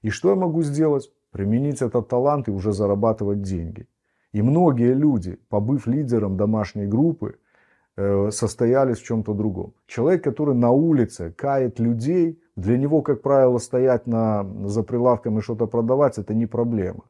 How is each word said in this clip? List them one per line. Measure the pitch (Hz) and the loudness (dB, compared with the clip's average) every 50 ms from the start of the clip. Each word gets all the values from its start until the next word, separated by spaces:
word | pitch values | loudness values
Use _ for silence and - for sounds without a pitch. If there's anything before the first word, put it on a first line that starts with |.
| - | -4
И | 107 | -6
что | 104 - - 185 | -6 0 2 2
я | 202 | 2
могу | 190 185 175 156 165 170 | 2 0 0 0 0 -2
сделать? | 143 143 147 160 156 147 135 135 - _ _ _ _ | -2 0 2 2 2 2 0 -2 -6 _ _ _ _
Применить | _ - 98 101 107 120 139 147 139 117 | _ -4 -2 0 2 2 0 0 -2 -2
этот | 131 117 - 123 104 - | -4 -2 0 -2 -2 0
талант | 127 123 127 143 147 147 - - | -2 0 2 2 0 0 -2 -4
и | |
уже | 101 98 92 110 104 | -6 -2 -2 -2 0
зарабатывать | 95 104 101 101 101 104 110 113 110 107 101 101 101 | 0 0 0 0 2 2 0 0 0 -2 -2 -2 -2
деньги. | 98 95 95 87 82 82 - - - _ _ _ _ _ _ _ _ _ - | -4 -4 -6 -6 -6 -8 -10 -14 -18 _ _ _ _ _ _ _ _ _ -2
И | 107 | 0
многие | 104 120 143 165 180 165 135 117 120 120 131 | 2 2 4 4 4 4 4 4 2 2 4
люди, | 135 151 151 135 110 85 90 87 - _ _ | 4 2 2 2 0 -2 -6 -10 -12 _ _
побыв | - 104 104 113 139 139 - 117 | -4 -2 0 0 -2 -2 0 -2
лидером | 123 147 151 123 117 113 104 98 95 92 | -2 -2 -2 0 0 0 0 -2 -2 -2
домашней | 104 104 110 107 104 - - 104 101 101 | 0 0 0 -2 -2 -4 -6 -6 -4 -2
группы, | 104 117 147 170 165 - - - - _ _ _ _ _ _ _ _ _ _ _ _ - | 0 2 2 0 0 -2 -8 -10 -10 _ _ _ _ _ _ _ _ _ _ _ _ -4
э, | 98 101 101 98 98 107 | -2 0 0 0 0 0
состоялись | 104 - - 104 - - 123 117 123 135 135 131 117 107 | -2 -2 -4 -4 -2 0 0 2 4 2 2 2 0 -4
в | - | -4
чем-то | - 113 110 104 - 107 | -4 -4 -4 -2 -4 -4
другом. | 98 107 107 92 - - - _ _ _ _ | -2 -2 -4 -4 -6 -10 -12 _ _ _ _
Человек, | - - 117 156 190 170 165 | -6 -2 0 2 2 2 0
который | 147 113 - 151 143 135 | -4 -4 -2 -2 0 2
на | 120 120 120 | 2 4 4
улице | 123 139 156 165 156 135 117 - - - 87 85 | 4 4 4 4 4 2 2 0 -2 -10 -12 -12
кает | 85 - - 139 139 135 131 120 - - | -10 -8 -6 -2 -2 0 -2 -2 -2 -2
людей, | 113 117 120 113 113 139 175 185 170 165 160 _ _ _ _ | -2 0 0 -2 -2 -2 0 0 0 0 -2 _ _ _ _
для | - 87 101 120 123 | -6 0 0 0 2
него, | 135 143 151 156 | 2 2 0 0
как | - - 143 - | 2 0 -4 -2
правило, | - 139 139 135 131 127 123 120 | 0 2 4 6 6 6 4 2
стоять | 120 - - 127 127 131 123 117 - 123 | -2 -2 -2 2 2 4 2 2 0 -2
на, | 117 113 113 110 107 104 101 95 104 107 98 | 0 0 2 2 0 0 -2 -6 -8 -8 -6
за | 98 104 117 107 | -4 -2 -2 -2
прилавком | - 123 120 120 127 123 117 - 120 107 110 | -2 -2 2 2 2 2 2 0 -2 -2 -2
и | |
что-то | 104 - 120 107 117 107 | -2 -4 -4 -4 -4 -2
продавать, | - 117 113 113 131 135 147 135 - - | 0 -2 0 0 2 2 2 2 0 -2
это | 101 - 104 | -6 -2 -2
не | 113 117 110 | -2 -2 -2
проблема. | - 113 120 120 117 107 95 87 - - - _ | -2 -2 -2 -2 -2 -2 -2 -4 -6 -10 -18 _